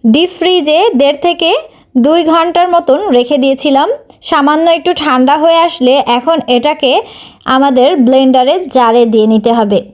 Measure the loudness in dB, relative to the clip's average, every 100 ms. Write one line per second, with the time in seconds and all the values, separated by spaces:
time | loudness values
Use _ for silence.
0 | 2 2 0 -2 -2 0 0 0 0 0
1 | 0 0 -2 -2 -2 -2 -6 _ _ -2
2 | 0 0 0 0 0 0 0 0 0 -2
3 | 0 0 0 -2 0 -2 0 0 0 -4
4 | -10 _ -4 -2 0 0 0 0 -2 -4
5 | -2 0 0 2 2 2 0 0 0 0
6 | 0 -2 -2 -4 -2 -2 -2 -2 -2 -2
7 | -4 -20 -20 _ -4 0 0 2 2 2
8 | 2 2 2 2 0 -2 -2 0 2 2
9 | 2 2 2 0 0 0 0 -2 -4